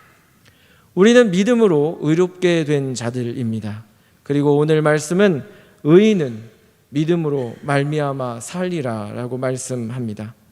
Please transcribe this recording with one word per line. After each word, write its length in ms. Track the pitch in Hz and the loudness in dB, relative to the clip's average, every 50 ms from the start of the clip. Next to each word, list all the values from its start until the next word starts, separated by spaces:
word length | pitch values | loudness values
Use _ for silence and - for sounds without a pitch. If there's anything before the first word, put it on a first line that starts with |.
| _ _ _ _ _ _ _ _ _ _ _ _ _ _ _ _ _ _ _ | _ _ _ _ _ _ _ _ _ _ _ _ _ _ _ _ _ _ _
우리는 360 | 175 196 233 240 247 240 208 | 4 4 6 8 6 6 6
믿음으로 680 | 165 185 208 240 247 226 226 190 156 147 143 160 - - | 2 2 2 2 4 4 4 4 4 2 2 0 -2 -2
의롭게 640 | - 151 160 175 185 180 - - 180 175 170 165 151 | -2 0 2 2 0 0 -2 -2 0 2 2 2 0
된 300 | 147 151 143 135 131 127 | 0 -2 -2 -2 -4 -6
자들입니다. 920 | 113 117 120 123 127 120 120 117 131 120 113 113 107 104 104 104 110 - _ _ _ _ _ _ _ | -6 -6 -6 -4 -4 -6 -6 -4 -4 -4 -4 -4 -4 -6 -8 -10 -12 -16 _ _ _ _ _ _ _
그리고 340 | _ - 143 143 143 147 143 | _ -4 -2 0 2 2 2
오늘 240 | 147 151 156 156 156 | 2 2 2 2 2
말씀은 600 | 156 151 151 151 151 - 175 190 208 196 165 123 - - - - - _ _ _ | 2 2 0 0 0 -2 0 2 2 2 2 0 -6 -10 -18 -20 -20 _ _ _
"의인은 560 | - 147 165 190 214 220 208 180 147 123 113 110 113 - - _ _ _ _ _ _ _ | 2 6 6 6 6 6 4 2 -2 -4 -6 -10 -16 -20 -20 _ _ _ _ _ _ _
믿음으로 640 | 127 147 160 156 175 170 160 147 143 139 123 113 - - | -6 -4 -2 0 0 0 0 -2 -2 -4 -4 -6 -10 -10
말미암아 800 | - 143 143 139 143 147 151 151 147 139 139 135 127 123 117 113 | -6 -2 -2 -2 -2 -2 -2 -4 -4 -4 -4 -6 -6 -6 -8 -10
살리라"라고 960 | - - - 180 185 180 180 160 123 123 113 107 104 104 110 113 123 120 131 | -12 -10 -8 -6 -6 -4 -4 -6 -6 -6 -6 -6 -8 -8 -8 -10 -8 -8 -6
말씀합니다. 1000 | 127 131 127 131 127 - - 127 123 117 110 123 131 120 110 101 104 107 117 120 _ _ _ | -6 -4 -4 -6 -6 -8 -8 -8 -8 -6 -8 -8 -8 -8 -8 -8 -10 -12 -14 -16 _ _ _